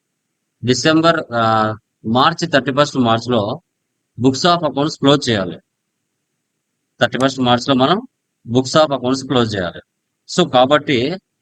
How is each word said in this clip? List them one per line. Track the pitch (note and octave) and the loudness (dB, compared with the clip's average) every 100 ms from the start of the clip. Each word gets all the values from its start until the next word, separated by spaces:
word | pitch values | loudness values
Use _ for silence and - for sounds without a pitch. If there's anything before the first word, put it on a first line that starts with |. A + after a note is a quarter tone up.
| _ _ _ _ _ _ A#2 | _ _ _ _ _ _ -2
డిసెంబర్, | B2 D#3+ D#3+ E3 D#3+ - A#2 | 0 2 2 2 0 -2 -2
ఆ, | A2+ A2 G#2+ G#2+ _ _ A2+ A#2+ | 0 2 0 -4 _ _ -4 0
మార్చ్ | D3 E3 E3+ C#3 | 0 0 -2 -2
థర్టీ | B2+ C#3 | 0 -2
ఫస్ట్ | D3 C3+ A#2+ | 0 0 0
మార్చ్ | A2+ A#2 A#2+ | 0 0 -2
లో | G2+ D3 _ _ _ _ _ - | -2 -6 _ _ _ _ _ -2
books | B2+ C3 F3+ | 0 0 0
of | E3+ A#2+ | 0 -2
accounts | A#2+ D3+ - | -2 -4 0
క్లోజ్ | C#3 C#3+ C3 | 2 2 0
చేయాలి. | G#2+ F2+ E2+ _ _ _ _ _ _ _ _ _ _ _ _ _ - | -2 -2 -8 _ _ _ _ _ _ _ _ _ _ _ _ _ -4
థర్టీ | B2 A#2 | -4 0
ఫస్ట్ | C3+ C3 B2 | -2 0 0
మార్చ్ | A#2+ B2 | 2 2
లో | C3 | 0
మనం | C3+ F#3+ - _ _ _ - | 2 0 -4 _ _ _ -4
books | A#2+ B2 D#3+ | -2 0 2
of | D#3 C3+ | 2 0
accounts | B2 C3+ C3 | -2 -4 -2
క్లోజ్ | C3+ A2+ | 0 0
చేయాలి. | G2+ F2 - - _ _ _ - | -2 -6 -8 -20 _ _ _ -10
So | - D#3+ | -2 2
కాబట్టి | B2+ B2 D3 D3 C3 B2+ F#3+ _ _ | 4 4 2 2 -2 -2 -6 _ _